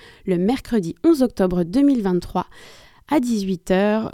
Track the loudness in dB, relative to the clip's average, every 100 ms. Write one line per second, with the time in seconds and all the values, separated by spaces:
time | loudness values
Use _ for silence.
0 | -20 -12 -4 0 0 -2 -2 -2 -2 -2
1 | 2 2 2 0 0 0 -2 2 2 2
2 | 0 -2 -2 -6 -8 -12 -20 -20 -20 _
3 | -2 -2 0 -2 -2 -4 0 0 2 0
4 | -2